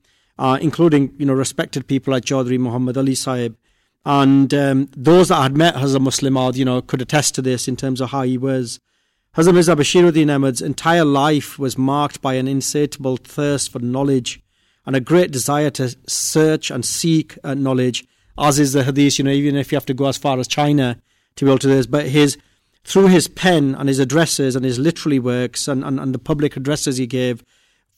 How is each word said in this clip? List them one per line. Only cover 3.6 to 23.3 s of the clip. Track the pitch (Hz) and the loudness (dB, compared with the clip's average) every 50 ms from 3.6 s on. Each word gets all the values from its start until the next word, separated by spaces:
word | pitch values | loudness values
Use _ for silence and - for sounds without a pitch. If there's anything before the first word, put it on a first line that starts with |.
| _ _ _ _ _ _ _ _ _ | _ _ _ _ _ _ _ _ _
And, | 139 143 139 139 135 139 139 139 131 147 | 0 2 4 4 6 6 4 4 4 2
um, | 143 143 139 135 131 139 139 - | 0 2 2 0 0 -2 -4 -8
those | - 123 147 170 185 185 180 | -2 2 4 6 6 6 4
that | 185 160 | 4 2
had | 135 135 139 | 2 2 2
met | 147 165 170 - | 2 2 2 2
Hazrat | - 139 139 135 135 131 | 0 0 0 0 2 2
Muslim | 135 123 - - 135 131 | 0 0 0 -2 0 0
Maud, | 131 127 127 123 | 0 0 0 0
you | 127 135 | 0 -2
know, | 127 123 127 123 | 0 0 -2 -4
could | - - 139 | -4 -6 -6
attest | 123 - - 151 135 - - | -4 -2 -2 -2 0 -2 -4
to | - 131 | -2 -2
this | 127 127 120 - | -2 -2 -2 -4
in | - 127 | -6 -6
terms | - - 135 131 120 131 | -6 -4 -4 -4 -4 -4
of | 117 | -4
how | - 139 131 | -4 -4 -2
he | 127 131 | -2 -2
was. | 123 127 135 131 131 127 120 - - _ _ _ _ _ _ _ _ _ _ _ | -2 -2 -4 -4 -4 -4 -6 -10 -14 _ _ _ _ _ _ _ _ _ _ _
Hazrat | - 160 180 180 | 2 4 4 6
Mirza | 175 170 165 170 | 6 4 4 2
Bashiruddin | 147 143 - - 180 175 175 156 160 156 147 143 | 2 2 2 4 4 4 6 4 4 2 2 2
Ahmad's | 139 135 135 127 - | 2 0 0 -2 -2
entire | - 156 135 - - 160 170 175 165 | -6 -6 -8 -4 0 0 2 2 2
life | 147 139 139 139 151 156 147 120 - - - | 2 2 2 2 2 0 0 -2 -6 -8 -6
was | 139 131 107 110 | -6 -6 -2 -2
marked | 131 135 139 147 147 143 - - | -2 0 0 -2 -2 -4 -6 -6
by | - 135 131 | -6 -4 -4
an | 131 127 | -2 -2
insatiable | 131 139 135 127 - - 147 147 143 - - 135 131 131 | -2 -4 -4 -4 -4 -2 -2 -2 -2 -4 -6 -6 -4 -4
thirst | 120 - - - - 147 143 143 139 - - - | -6 -8 -10 -8 -4 -2 -2 -2 -2 -4 -6 -8
for | 127 | -8
knowledge | 120 120 123 131 139 143 139 131 117 - - - _ _ _ _ _ _ _ _ _ | -6 -4 -4 -2 0 0 0 0 -2 -4 -10 -14 _ _ _ _ _ _ _ _ _
and | - 131 | -4 -2
a | 135 | -2
great | 123 - 156 175 180 - | 0 2 2 2 2 2
desire | 147 131 107 - 143 147 151 147 | 0 -4 -4 -2 -2 0 0 -2
to | 123 - 135 123 113 - _ | -2 -2 -4 -6 -6 -10 _
search | - - - - - - 156 156 156 156 151 - - | -8 -8 -6 -6 -2 0 2 2 2 2 0 -4 -6
and | 147 127 120 | -8 -6 -6
seek, | - - - - 170 160 160 151 - - - - | -6 -6 -4 0 0 2 0 0 -2 -10 -12 -10
uh, | 156 135 | -8 -4
knowledge, | 139 139 135 131 127 127 127 117 - - _ _ _ _ _ _ - | -2 -2 0 0 0 0 0 -2 -4 -10 _ _ _ _ _ _ -2
as | 147 147 139 143 | 0 2 2 2
is | 147 135 131 | 2 2 2
the | 143 131 | 0 0
hadith, | 135 135 139 143 143 131 - | 0 2 2 2 2 2 0
you | 139 | 0
know, | 139 | 0
even | 139 139 143 147 139 | 0 0 0 0 -2
if | 143 131 - - | -2 -2 -2 -4
you | |
have | 143 - | -4 -4
to | - 135 | -4 -4
go | 123 139 139 | -2 -2 -2
as | 131 - | -2 -2
far | - 147 135 127 | -2 -2 -2 -2
as | 127 | -2
China | - - - 147 147 147 143 131 123 120 - _ _ _ _ _ _ _ | -4 -2 0 2 2 2 2 2 0 -2 -6 _ _ _ _ _ _ _
to | - 139 | -2 2
be | 139 | 2
able | 135 131 | 2 4
to | - 135 | 4 2
do | 135 | 2
this. | 135 127 | 2 2
But | 113 127 147 151 143 | 0 -2 -2 -2 0
his, | 131 151 147 143 135 - _ _ _ _ _ _ _ _ _ | 2 2 2 2 0 -4 _ _ _ _ _ _ _ _ _
through | - - 190 196 190 | 0 2 4 6 6
his | 185 170 - | 6 6 4
pen | - | 0